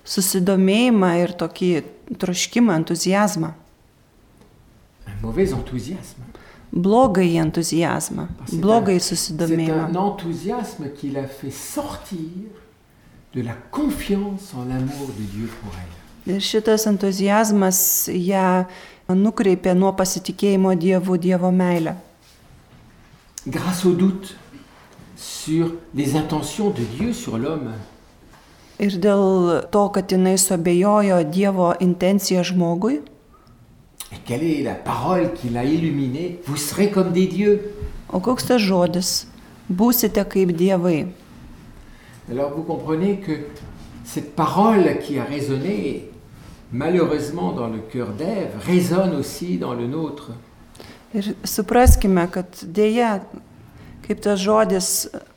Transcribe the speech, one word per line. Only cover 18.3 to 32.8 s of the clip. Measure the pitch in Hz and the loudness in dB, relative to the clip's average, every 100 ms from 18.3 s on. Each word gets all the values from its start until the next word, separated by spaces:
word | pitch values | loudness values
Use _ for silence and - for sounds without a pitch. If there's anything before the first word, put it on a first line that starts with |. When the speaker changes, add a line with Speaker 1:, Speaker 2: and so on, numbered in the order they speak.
| 196 185 185 185 - - - - | 2 4 2 0 -8 -20 -14 0
Speaker 1:
nukreipė | 185 214 220 196 180 190 | 2 4 2 2 2 4
nuo | 180 190 190 | 4 4 2
pasitikėjimo | 185 170 - 190 202 196 190 180 | -2 -2 -6 0 2 4 4 4
Dievu, | 175 185 185 185 | 4 2 2 0
Dievo | 180 180 185 | 2 2 2
meile. | 185 180 175 160 180 - _ _ - - - _ - - - - - _ - 135 | 2 2 2 0 -6 -14 _ _ -20 -20 -20 _ -20 -20 -20 -20 -20 _ -14 -8
Speaker 2:
Grâce | 156 170 185 185 | -6 -4 0 2
au | |
doute | 175 190 185 - - - - - - - - - - | 4 2 0 -10 -18 -20 -20 -20 -20 -20 -20 -20 -18
sur | - - - 160 165 - - 131 | -14 -10 -2 0 0 -4 -8 -4
les | 135 151 | 0 0
intentions | 151 151 139 - 202 | -2 -4 -4 -2 -2
de | 120 | -2
Dieu | 110 127 226 | -6 -4 -4
sur | 226 - 113 | -4 -6 -4
l'homme. | 139 160 123 110 95 - - - - - - - - - | -4 -4 -8 -10 -14 -20 -20 -20 -20 -20 -20 -20 -20 -2
Speaker 1:
Ir | 202 185 | -2 2
dėl | 202 202 190 190 175 160 - | 2 4 4 4 4 2 2
to, | 208 202 | 2 2
kad | 202 190 | 0 0
jinai | 185 185 190 | 2 4 2
suabejojo | - 180 175 175 202 208 202 180 151 | 2 0 2 4 4 4 4 4 2
Dievo | 180 202 190 175 170 | 2 2 2 2 2
intenciją | 185 175 185 196 - 180 175 | 2 2 2 2 2 0 2
žmogui. | 180 170 170 | 2 2 0